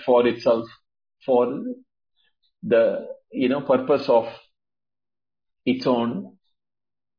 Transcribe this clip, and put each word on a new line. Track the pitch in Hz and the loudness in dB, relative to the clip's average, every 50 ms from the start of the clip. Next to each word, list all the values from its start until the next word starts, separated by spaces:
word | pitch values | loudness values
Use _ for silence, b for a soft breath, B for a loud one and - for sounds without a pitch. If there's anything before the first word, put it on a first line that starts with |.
| - | 0
for | 135 123 120 120 | 2 2 4 4
itself, | 120 117 117 - 131 117 113 120 - - _ _ _ _ _ _ _ _ _ - | 2 0 0 0 0 0 0 -2 -10 -16 _ _ _ _ _ _ _ _ _ -2
for | 135 127 120 123 123 139 - 226 254 247 - _ _ _ _ _ _ _ _ _ _ _ _ _ _ _ _ - | 0 2 2 2 0 -4 -8 -10 -10 -12 -14 _ _ _ _ _ _ _ _ _ _ _ _ _ _ _ _ -2
the, | 110 117 113 113 98 98 - - - - - _ _ | 2 2 4 4 2 0 -4 -8 -12 -16 -18 _ _
you | - 131 127 127 | -6 -2 0 0
know, | 139 147 | 0 -2
purpose | - - 127 127 - - 143 135 - - | 0 0 0 0 2 0 0 0 2 2
of | 120 113 - - - - _ _ _ _ _ _ _ _ _ _ _ _ _ _ _ _ _ _ _ _ _ _ _ _ - | 2 2 2 -2 -12 -18 _ _ _ _ _ _ _ _ _ _ _ _ _ _ _ _ _ _ _ _ _ _ _ _ -4
its | 127 127 - - | -4 -4 -2 0
own | 143 123 117 117 117 170 196 - - _ _ _ _ _ _ _ _ _ _ _ _ _ _ _ _ _ | -2 0 0 -2 -4 -6 -8 -12 -14 _ _ _ _ _ _ _ _ _ _ _ _ _ _ _ _ _